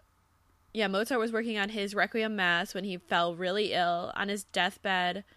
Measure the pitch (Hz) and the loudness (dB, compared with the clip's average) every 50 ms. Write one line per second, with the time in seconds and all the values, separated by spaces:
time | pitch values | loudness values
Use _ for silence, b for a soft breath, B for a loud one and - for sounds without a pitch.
0 | - _ _ _ _ _ _ _ _ _ _ _ _ _ - 214 214 196 196 196 | -16 _ _ _ _ _ _ _ _ _ _ _ _ _ -4 -2 0 2 2 0
1 | 220 - 277 240 220 233 226 226 226 233 220 208 196 208 220 214 196 196 202 202 | 0 2 0 0 0 0 0 -2 -2 -2 -2 -2 -2 -2 -2 -4 -4 -2 0 0
2 | 180 196 - 226 220 220 220 202 185 175 175 170 185 - - 196 185 202 180 175 | 0 0 0 -2 -2 -2 0 0 2 2 2 2 0 -2 -4 -6 -6 -4 -6 -8
3 | - - 208 175 175 175 170 165 185 180 185 214 214 180 - 170 175 175 175 170 | -4 0 2 2 4 2 0 -2 -2 -2 0 0 0 2 2 2 2 2 2 0
4 | 180 - - - 196 202 202 208 - _ - 190 175 190 196 - - 202 190 185 | -2 -4 -4 -4 -2 -2 -2 -4 -6 _ 0 0 2 0 0 -2 -4 0 0 2
5 | 180 180 180 196 202 _ - | 2 0 -2 -4 -8 _ -20